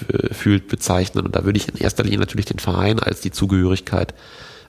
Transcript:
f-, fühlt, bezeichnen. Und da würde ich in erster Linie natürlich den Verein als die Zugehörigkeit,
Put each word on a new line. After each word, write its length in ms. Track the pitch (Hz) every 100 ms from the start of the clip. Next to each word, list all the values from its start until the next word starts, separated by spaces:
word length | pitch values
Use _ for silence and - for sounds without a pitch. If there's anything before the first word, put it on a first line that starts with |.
| -
f-, 280 | - - -
fühlt, 320 | 104 98 -
bezeichnen. 580 | - - 90 92 - 92
Und 80 |
da 100 | -
würde 120 | 95 107
ich 100 | -
in 80 | -
erster 260 | - -
Linie 160 | 101 101
natürlich 260 | 95 104 101
den 140 | -
Verein 400 | - 90 101 110
als 200 | - -
die 120 | 92
Zugehörigkeit, 800 | - 95 98 90 95 - 90 90 - - - - -